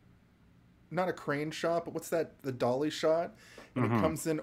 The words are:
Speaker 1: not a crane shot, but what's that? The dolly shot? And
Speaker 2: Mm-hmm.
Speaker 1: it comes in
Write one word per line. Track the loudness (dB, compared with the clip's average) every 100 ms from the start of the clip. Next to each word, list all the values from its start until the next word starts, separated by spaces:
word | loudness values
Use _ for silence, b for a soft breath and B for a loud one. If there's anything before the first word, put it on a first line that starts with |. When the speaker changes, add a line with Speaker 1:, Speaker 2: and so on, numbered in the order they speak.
| -20 -20 _ _ -20 -20 -20 -20 -8
Speaker 1:
not | -2 -2
a |
crane | -2 -2 -2 -2
shot, | -2 0 0 -2
but |
what's | -8 -2
that? | 0 -2 -4
The | -6
dolly | 0 2 2 0
shot? | 2 2 2 0 -8 b b b
And | 0 2
Speaker 2:
Mm-hmm. | 4
Speaker 1:
it |
comes | 2 0 -2
in | -2